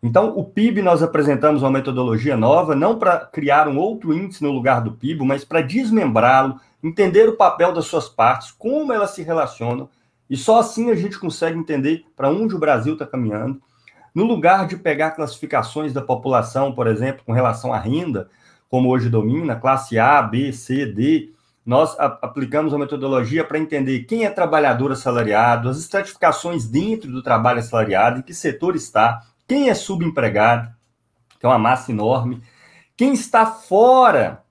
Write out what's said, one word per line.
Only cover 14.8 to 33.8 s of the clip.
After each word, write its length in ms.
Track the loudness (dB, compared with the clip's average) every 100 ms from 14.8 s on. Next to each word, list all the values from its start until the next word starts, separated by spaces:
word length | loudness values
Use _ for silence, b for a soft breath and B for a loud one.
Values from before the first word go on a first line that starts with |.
| -4 -2 -2
classificações 800 | -4 -8 -8 -4 -4 -4 -6 -6
da 100 | -6
população, 720 | -4 -6 0 0 0 -2 -2
por 140 | -2 -2
exemplo, 380 | 0 -2 -6 -4
com 60 |
relação 420 | 0 0 -2 -6
à 60 | -6
renda, 500 | -2 -4 -2 -6 -8 b b b b
como 200 | 0 2
hoje 200 | 2 0
domina, 460 | 0 0 -2 -2 -4
classe 420 | 0 -2 -2 2
A, 240 | 4 4
B, 300 | 2 -2 -4
C, 340 | -6 -6 -4 -4
D, 460 | -2 0 0 -2 B B B 0
nós 320 | 2 2 0
a-, 200 | -4 -4
aplicamos 540 | -10 -8 -4 -2 -2 -2
a 20 |
metodologia 680 | -4 -6 -2 -2 0 -2
pra 140 | -2 -4
entender 440 | -4 -2 -2 -2
quem 240 | -4 -2 -2
é 40 |
trabalhador 640 | 0 0 2 2 2 -2
assalariado, 800 | -2 -2 -2 0 2 4 2 0
as 100 | -6
estratificações 880 | -4 -4 -4 0 2 2 -4 -6 -2
dentro 440 | -2 -2 -4 -6
do 120 | -10
trabalho 360 | 0 2 2 0
assalariado, 600 | -2 -2 0 2 2 0
em 20 |
que 120 | -10
setor 420 | -6 -6 -2 -2 -2
está, 460 | -2 2 2 0 b b _
quem 220 | 0 2
é 60 | 0
subempregado, 1000 | -2 -4 -4 -2 -2 2 2 2 -2 -14 _ _ _ _ _ _
que 60 | 2
é 40 |
uma 100 | 2
massa 320 | 2 0 -2
enorme, 500 | -2 0 0 -2 -8 b b b b b _
quem 160 | 0
está 320 | 0 0 2 2
fora 960 | 0 -2 4